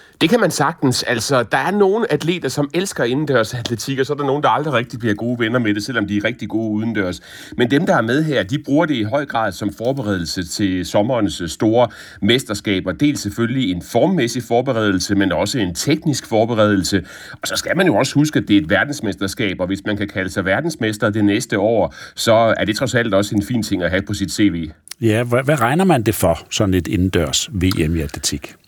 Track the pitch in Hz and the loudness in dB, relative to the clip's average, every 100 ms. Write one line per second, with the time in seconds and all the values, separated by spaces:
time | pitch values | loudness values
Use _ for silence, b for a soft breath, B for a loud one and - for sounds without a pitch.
0 | B B 160 233 175 - 147 - 135 123 | B B 2 4 2 2 0 2 0 0
1 | - 117 - 131 110 139 151 202 190 220 | 0 -2 2 0 2 0 2 4 4 4
2 | 220 147 156 175 131 147 143 170 190 - | 2 0 0 -2 -2 -2 -2 -2 -2 -2
3 | 120 135 147 127 110 127 113 117 - 131 | 0 0 2 2 2 -2 -4 -4 -4 -2
4 | 131 143 139 143 139 120 156 120 120 123 | -2 -2 -2 2 2 2 0 -2 -2 -4
5 | 117 104 117 120 113 123 107 104 104 117 | -2 -2 -2 -2 0 2 2 0 -2 -2
6 | 101 104 110 123 107 107 110 107 113 110 | -2 0 -2 -4 -6 -4 -2 -2 -2 -2
7 | 92 87 B B B B 123 139 190 151 | -2 -6 B B B B 2 2 2 2
8 | 113 139 156 123 95 143 - 143 165 123 | 2 0 0 0 -2 -4 0 2 2 0
9 | 107 143 147 117 107 90 104 - 117 139 | 0 -2 -2 -2 -2 -2 -6 -4 -4 -2
10 | 104 92 85 92 87 - 98 92 87 107 | -2 -2 -2 -6 -6 -2 -2 -2 0 0
11 | 110 120 98 - 85 - 113 117 117 B | 2 0 -2 -2 -8 -2 2 4 2 B
12 | B B 101 127 120 104 110 95 87 85 | B B 2 2 0 -6 -2 -2 -2 0
13 | - - 101 113 117 131 101 85 - 117 | 0 0 -4 -4 -2 -2 -2 -4 -2 2
14 | 175 175 117 - - 120 127 113 107 92 | 2 2 0 -2 -2 0 0 0 2 0
15 | 95 98 95 82 104 104 90 82 139 151 | 0 0 2 0 0 -2 -4 -2 -2 0
16 | 160 127 - 110 113 110 104 101 90 95 | 0 -4 0 0 2 2 4 4 2 -2
17 | - B B B - - - 160 190 104 | -2 B B B -8 -4 -2 2 4 4
18 | 131 143 151 131 - 101 78 95 143 139 | 2 2 2 0 2 2 4 0 0 -2
19 | 104 90 98 - 104 87 90 98 107 104 | -4 -4 -4 -2 -4 -2 -2 -2 -4 -4
20 | 101 98 92 101 92 107 165 - 113 107 | -4 -4 -6 -2 0 0 -2 -2 -4 0
21 | 110 107 104 107 - 107 104 110 85 B | -2 2 2 2 0 0 2 2 0 B
22 | B B 120 110 113 - 95 107 123 123 | B B 2 4 4 2 0 -2 0 0
23 | 117 95 101 107 101 123 - 90 85 90 | 2 0 2 -2 0 -2 -2 -2 0 -2
24 | - 98 95 - 101 85 78 - - - | -2 -4 -4 2 2 0 -6 -12 -20 -2
25 | 113 107 120 120 139 156 113 160 190 139 | 2 2 2 0 2 2 2 4 4 4
26 | 110 - 90 80 - - 101 92 80 87 | 2 2 2 0 -2 0 2 2 2 0
27 | 92 90 73 - - 95 92 - 78 82 | 2 2 0 -2 -4 0 0 2 0 -2
28 | 71 - - 73 - - | -4 -6 -6 -6 -10 -20